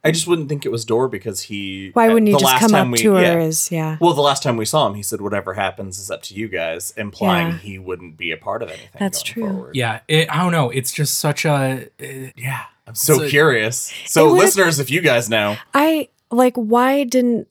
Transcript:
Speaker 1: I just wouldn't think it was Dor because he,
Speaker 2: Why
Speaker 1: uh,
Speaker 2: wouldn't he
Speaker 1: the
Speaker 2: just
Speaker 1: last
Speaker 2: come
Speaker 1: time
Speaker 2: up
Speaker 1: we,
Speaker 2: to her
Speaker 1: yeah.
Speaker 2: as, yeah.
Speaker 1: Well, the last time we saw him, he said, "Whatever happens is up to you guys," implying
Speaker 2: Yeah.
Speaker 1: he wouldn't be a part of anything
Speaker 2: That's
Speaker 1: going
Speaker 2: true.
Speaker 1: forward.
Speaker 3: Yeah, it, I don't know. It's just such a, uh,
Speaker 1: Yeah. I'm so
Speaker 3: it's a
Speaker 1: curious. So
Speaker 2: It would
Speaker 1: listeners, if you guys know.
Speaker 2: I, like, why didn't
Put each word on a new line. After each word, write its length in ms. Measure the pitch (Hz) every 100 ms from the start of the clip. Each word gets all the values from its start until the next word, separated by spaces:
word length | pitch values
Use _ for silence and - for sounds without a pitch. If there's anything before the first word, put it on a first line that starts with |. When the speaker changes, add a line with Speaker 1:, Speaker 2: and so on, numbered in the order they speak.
Speaker 1:
I 80 | 156
just 140 | 165 175
wouldn't 220 | 170 143
think 160 | 143
it 60 | -
was 120 | 113 113
Dor 220 | 113 131
because 340 | 104 110 95
he, 480 | - 101 98 95 95
Speaker 2:
Why 160 | 240 226
Speaker 1:
uh, 40 |
Speaker 2:
wouldn't 140 | 226 214
he 40 |
Speaker 1:
the 60 | 196
Speaker 2:
just 140 | 135
Speaker 1:
last 80 | 131
Speaker 2:
come 100 | 226
Speaker 1:
time 160 | 214 -
Speaker 2:
up 60 |
Speaker 1:
we, 60 | 120
Speaker 2:
to 120 | 220 190
her 40 |
Speaker 1:
yeah. 140 | 180
Speaker 2:
as, 360 | 170 160 156 -
yeah. 260 | 170 156 156
Speaker 1:
Well, 140 | 170
the 80 | 151
last 200 | 143 135
time 140 | 143 117
we 80 |
saw 220 | 107 156 120
him, 80 |
he 80 | 104
said, 180 | 101 107
"Whatever 320 | 101 101 95
happens 440 | 98 95 92 98 92
is 120 | 95
up 120 | -
to 120 | -
you 140 | 101 110
guys," 460 | 90 82 85 - -
implying 520 | 104 - 98 90 85
Speaker 2:
Yeah. 100 | 87
Speaker 1:
he 200 | 101 95
wouldn't 380 | 92 90 90 78
be 140 | 87
a 80 | 78
part 240 | 104 107
of 80 | 101
anything 180 | 78 - -
Speaker 2:
That's 240 | 196 185
Speaker 1:
going 100 | - 233 214
Speaker 2:
true. 60 | 190
Speaker 1:
forward. 200 | 185 131
Speaker 3:
Yeah, 240 | 117 104 -
it, 240 | 156 160
I 60 | 151
don't 100 | 180
know. 180 | 170 123
It's 200 | 127 127
just 260 | - 147 -
such 260 | 156 147
a, 440 | 160 143 135 131 - _
uh, 40 | 131 135 131
Speaker 1:
Yeah. 260 | - 123 131 - _ -
I'm 80 |
so 200 | 113 - 139
Speaker 3:
it's 80 |
a 40 | 147
Speaker 1:
curious. 640 | 143 156 120 107 120 - - -
So 220 | - 156
Speaker 2:
It 40 |
would 60 | 180
Speaker 1:
listeners, 400 | 202 196 175 151
if 120 | 127
you 120 | 147
guys 260 | 147 120 107
know. 280 | 110 104 107 -
Speaker 2:
I, 340 | 277 311 311 - _ _
like, 240 | 233 254 247
why 480 | 214 233 254 277
didn't 420 | 262 254 247 226 -